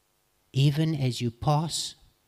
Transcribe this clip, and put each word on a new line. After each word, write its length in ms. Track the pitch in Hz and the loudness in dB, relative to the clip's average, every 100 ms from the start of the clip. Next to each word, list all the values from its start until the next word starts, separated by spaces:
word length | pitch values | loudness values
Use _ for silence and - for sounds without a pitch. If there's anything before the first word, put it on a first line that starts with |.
| _ _ _ _ _ | _ _ _ _ _
even 440 | 135 143 143 160 156 | 2 2 4 0 0
as 260 | 131 117 | -2 -2
you 80 | 120 | -4
pass 640 | 113 - 147 160 - - - - _ | -2 0 0 0 -6 -8 -12 -20 _